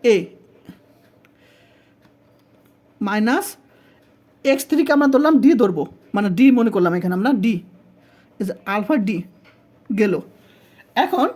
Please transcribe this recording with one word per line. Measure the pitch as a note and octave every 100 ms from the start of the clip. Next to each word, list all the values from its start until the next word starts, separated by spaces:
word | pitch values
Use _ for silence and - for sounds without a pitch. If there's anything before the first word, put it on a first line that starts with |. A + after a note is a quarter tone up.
| A#3+
এ। | G3+ F3 - _ _ - - _ _ _ _ _ _ _ _ _ _ _ _ _ _ _ _ _ _ _ _ _ _ G3+
মাইনাস | G#3 A3 D4+ - - _ _ _ _ _ _ _ _ C#4
এক্স | C4+ -
থ্রিকে | D4+ C#4+ C#4+
আমরা | C#4+
ধরলাম | C4+ D4+ D#4
ডি | A#3+ B3+
ধরবো, | G3+ D#3+ C#3 - _ G3+
মানে | G3+ F3
ডি | C4+ B3
মনে | A3+
করলাম | G3+ F3 F3
এখানে | F3+ F3+
আমরা | A3+ B3
ডি, | A3+ F#3 - - _ _ _ _ _ _
এই | F#3+
যে | - -
আলফা | G3+ G#3 D4+ G3
ডি | F3+ F3 _ _ _ _ _ _ G3+
গেল। | G#3 E3 - _ _ _ _ _ _ -
এখন | F#4 F4+ D4